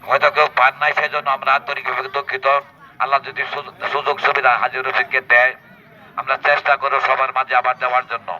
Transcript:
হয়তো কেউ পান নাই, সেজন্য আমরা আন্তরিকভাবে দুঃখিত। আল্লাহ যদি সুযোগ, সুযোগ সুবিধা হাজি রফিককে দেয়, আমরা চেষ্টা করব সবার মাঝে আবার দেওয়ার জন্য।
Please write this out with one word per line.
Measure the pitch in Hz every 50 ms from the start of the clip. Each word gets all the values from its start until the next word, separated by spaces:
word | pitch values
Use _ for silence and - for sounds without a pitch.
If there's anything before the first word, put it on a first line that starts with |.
| -
হয়তো | - 123 139 147 147 139
কেউ | 147 151 151 - -
পান | 123 135 - -
নাই, | 147 151 147 -
সেজন্য | 151 147 147 151 143 143 135
আমরা | 135 135 135 135
আন্তরিকভাবে | 143 - 135 143 139 135 131 127 123 127 135 131
দুঃখিত। | 139 139 - 127 131 - 135 139 143 139 - _ _ - - - _ -
আল্লাহ | 135 139 139 135
যদি | 131 131 135 139 135 -
সুযোগ, | 151 139 - - - 110 117 -
সুযোগ | 147 135 135 143 - -
সুবিধা | 139 139 139 131 127 120 113
হাজি | 123 127 - 113
রফিককে | 123 131 127 127 123 - 131 127 120 -
দেয়, | 120 123 123 127 - - - - - - - - - - - - - -
আমরা | - 135 135 135 -
চেষ্টা | 147 143 135 - 147 139 139
করব | 135 139 135 135 127
সবার | 127 131 131 131 131 127
মাঝে | 127 127 - 131 127
আবার | 123 127 127 -
দেওয়ার | 127 127 123 127 127 -
জন্য। | 117 113 - - 87 80